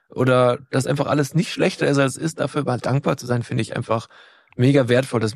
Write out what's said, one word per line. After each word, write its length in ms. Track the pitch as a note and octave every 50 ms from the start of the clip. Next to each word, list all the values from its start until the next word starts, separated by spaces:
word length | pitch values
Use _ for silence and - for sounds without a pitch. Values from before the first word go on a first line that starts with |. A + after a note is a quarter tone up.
| _ _
oder 480 | - - B2+ C3 B2+ B2+ B2+ B2 A#2+ - C3 -
dass 160 | - C3 A#2+
einfach 200 | - D3+ C#3 -
alles 280 | - - D3 - - -
nicht 160 | D#3+ G#3+ -
schlechter 340 | - - E3 F#3+ - - D#3
ist, 100 | C#3+ C#3+ C#3
als 180 | C#3 C3 -
es 60 | -
ist, 180 | - E3 - -
dafür 240 | - - - D3 B2
mal 140 | B2 B2 A#2
dankbar 380 | - - B2+ C#3+ - F3+ -
zu 80 | - C3
sein, 160 | B2 A#2+ A#2+
finde 200 | A2+ - A#2+ A2+
ich 120 | G#2+ - -
einfach 340 | - A#2 - A2+ A2+ - _ _ - - _ _ _ _ _ -
mega 320 | - B2 C3+ C#3 C#3 B2 A#2
wertvoll. 320 | A#2+ B2 C3 - - A2+
Das, 140 | A2 G#2+ -